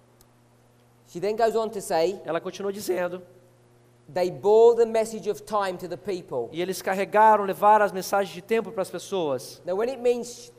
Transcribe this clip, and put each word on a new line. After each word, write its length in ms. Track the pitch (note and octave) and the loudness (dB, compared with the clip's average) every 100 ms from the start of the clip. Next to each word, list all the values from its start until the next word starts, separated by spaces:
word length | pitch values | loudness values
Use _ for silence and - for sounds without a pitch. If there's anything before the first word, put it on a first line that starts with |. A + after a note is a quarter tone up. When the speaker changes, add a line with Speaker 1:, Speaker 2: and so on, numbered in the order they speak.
| _ _ _ _ _ _ _ _ _ _ _ | _ _ _ _ _ _ _ _ _ _ _
Speaker 1:
She 140 | F3 | -6
then 160 | G3 A3 | -4 0
goes 180 | A3+ | 2
on 140 | G#3+ A3 | 2 -2
to 120 | G3+ | -6
say, 400 | - E3+ E3+ - | -2 0 2 -2
Speaker 2:
Ela 160 | D#3+ D#3+ | -6 -6
continua 320 | F3+ F3+ G3+ | -6 -6 -6
dizendo, 500 | G3+ - F3+ F3 F3+ - - _ _ _ _ _ _ - | -6 -4 -4 -4 -6 -14 -20 _ _ _ _ _ _ -10
Speaker 1:
"They 180 | F3 F#3 | -2 -2
bore 460 | C#3+ G3 A3 A#3 A#3 | 0 4 8 8 6
the 100 | A#3 | 2
message 440 | A3+ A3 A3 G#3 | 0 -2 -6 -8
of 120 | G3+ | -8
time 340 | - G#3+ F#3+ F3+ | -6 -4 -2 -4
to 80 | F3+ | -10
the 80 | F3 | -10
people." 500 | G#3 F3+ C#3+ C3+ A#2 | -8 -8 -6 -6 -6
Speaker 2:
e 100 | D#3+ | -6
eles 200 | F3+ F#3 | -6 -6
carregaram, 600 | G3+ F#3+ F#3+ G3+ A3 G#3+ | -4 -4 0 6 6 6
levaram 400 | G3 E3 G#3 G#3+ | 2 2 6 6
as 80 | G3+ | 4
mensagens 420 | F#3 F3+ G3+ F#3+ | 0 -2 -2 -2
de 60 | E3+ | -8
tempo 300 | - A3+ - | -4 -2 -2
pras 180 | F#3+ F3+ | -6 -6
pessoas. 720 | F3 - G3 D#3 B2 - - F3+ | -8 -6 -4 -2 -4 -6 -14 -6
Speaker 1:
Now, 100 | F#3+ | -4
when 120 | A#3+ | -4
it 100 | C4 | 0
means 500 | B3 A#3+ - - - | 0 0 -4 -14 -20